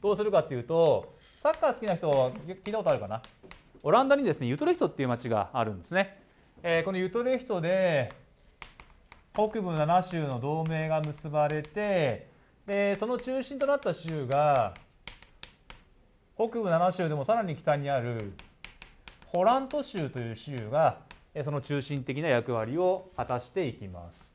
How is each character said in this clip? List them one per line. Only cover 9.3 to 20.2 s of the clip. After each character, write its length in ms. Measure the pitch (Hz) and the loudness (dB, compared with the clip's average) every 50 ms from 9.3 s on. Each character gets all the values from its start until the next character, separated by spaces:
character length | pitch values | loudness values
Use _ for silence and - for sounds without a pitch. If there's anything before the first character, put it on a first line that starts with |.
北 280 | _ - 208 214 214 226 | _ 0 0 0 0 -4
部 160 | 202 180 170 | -4 -2 0
七 260 | 156 151 151 170 185 | 0 2 4 4 4
州 260 | 175 - - 170 156 139 | 4 2 -2 -2 -2 -2
の 120 | 131 120 | -2 -2
同 240 | 120 143 151 160 160 | -2 -2 -2 -2 -2
盟 240 | 160 160 156 156 156 | -2 -2 -2 0 0
が 140 | 156 156 | 0 0
結 280 | 156 151 147 - - 156 | 0 -2 -6 -8 -10 -4
ば 200 | 147 151 147 147 | 0 2 2 2
れ 120 | 156 151 | 0 -2
て、 680 | 147 - - 208 208 208 196 180 160 135 110 - - - - _ _ _ _ _ _ | -6 -6 -6 -4 -2 0 2 2 2 2 0 -2 -8 -18 -20 _ _ _ _ _ _
で、 300 | - 202 202 202 202 202 | -4 0 0 2 2 2
そ 100 | 190 220 | 0 -2
の 140 | 226 247 233 | -2 -2 -4
中 240 | 240 254 262 269 247 | -4 -4 -4 -4 -4
心 160 | 254 277 269 | -6 -4 -2
と 80 | 277 269 | 0 2
な 80 | 285 | 2
っ 60 | 277 | 2
た 120 | - 208 165 | 0 -2 -4
州 320 | - - 165 160 151 139 | -2 -4 -6 -6 -4 -2
が、 480 | 120 135 139 147 151 143 131 113 98 87 - - _ _ _ _ - - - - - - - - - _ _ _ _ - - - _ _ _ _ _ _ _ _ _ _ | 0 2 2 4 4 4 4 2 0 -2 -10 -20 _ _ _ _ -18 -16 -16 -20 -20 -20 -20 -20 -20 _ _ _ _ -20 -20 -20 _ _ _ _ _ _ _ _ _ _
北 260 | - 220 226 226 233 | -2 -2 -2 -2 -2
部 80 | 220 190 | 0 2
七 220 | 165 165 175 185 180 | 2 4 4 2 2
州 160 | 185 180 160 | 2 -2 -2
で 60 | 151 | 0
も 100 | 147 135 | -2 0
さ 100 | 127 220 | 2 2
ら 80 | 233 220 | 2 2
に 120 | 180 151 | -2 -4
北 200 | 127 - - 147 | -4 0 0 0
に 140 | 143 143 139 | 0 2 0
あ 100 | 139 131 | 0 0
る 320 | 117 120 120 113 107 101 98 - - - _ _ _ - - - - - - - - - - - - | 0 -2 -4 -4 -6 -8 -12 -14 -20 -20 _ _ _ -20 -18 -18 -20 -20 -20 -20 -20 -20 -20 -20 -20
ホ 180 | - - 175 180 | -4 0 4 4
ラ 160 | 214 240 269 | 6 4 4
ン 80 | 269 262 | 0 -2
ト 160 | - 294 269 | -4 -6 -6
州 260 | - - 196 156 131 | -4 -4 -4 -4 -4
と 100 | - | -4
い 120 | 127 | -6